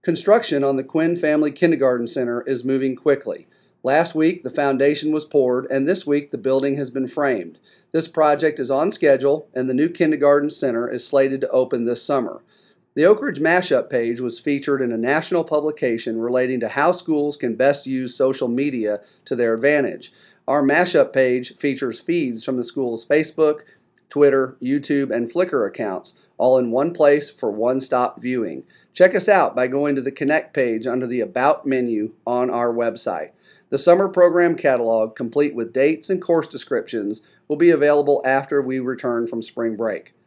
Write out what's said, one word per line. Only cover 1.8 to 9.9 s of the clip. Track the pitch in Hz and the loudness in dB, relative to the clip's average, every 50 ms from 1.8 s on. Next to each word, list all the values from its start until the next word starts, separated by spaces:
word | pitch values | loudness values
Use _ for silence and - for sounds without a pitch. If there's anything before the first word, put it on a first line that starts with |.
| 135 131 127 120 120 | 2 2 2 0 -4
Center | 113 - 135 127 120 120 120 | -6 -4 -4 -4 -4 -4 -6
is | - 131 135 120 117 | -4 -4 -6 -4 -2
moving | 131 135 135 135 135 127 | -2 -2 0 0 -2 -4
quickly. | - _ 151 139 - - 113 87 - - _ _ _ _ _ _ _ | -2 _ 0 0 0 -2 -10 -10 -10 -14 _ _ _ _ _ _ _
Last | _ 127 139 156 170 170 - | _ 0 2 2 2 0 0
week, | 156 156 165 190 175 | 0 0 0 0 -2
the | - 127 | -8 -8
foundation | - - 143 139 139 127 139 143 147 143 151 156 | -4 -2 0 0 0 2 2 2 2 0 -2 -2
was | 156 151 151 | -2 -2 -4
poured, | - - 147 131 123 123 127 131 - | 0 0 2 2 2 0 -2 -2 -2
and | 131 135 135 | -2 -2 0
this | 147 190 185 - | 0 -2 -2 -2
week, | 147 143 147 143 - | -2 -2 -2 -2 -6
the | - 127 | -12 -6
building | 101 - 135 135 135 143 139 | -2 0 0 0 0 -2 -2
has | 143 139 127 | -4 -6 -6
been | 120 135 131 | -6 -6 -6
framed. | 123 - 156 143 139 123 101 87 82 78 _ _ _ _ _ _ _ | -6 -4 -2 -2 -2 -2 -2 -6 -10 -16 _ _ _ _ _ _ _
This | - 160 160 - | -4 -4 -4 -2
project | - 160 156 147 147 147 160 156 151 147 | 0 2 2 2 2 2 0 -2 -2 -2
is | 135 120 | -4 -2
on | 139 135 156 196 | -2 0 0 -2
schedule, | - - - 147 135 127 131 139 143 156 151 _ _ | -2 2 4 4 4 4 4 0 0 0 -4 _ _
and | 127 127 131 | -4 -4 -2
the | 127 | 0
new | 127 151 | 0 0
kindergarten | 170 | 0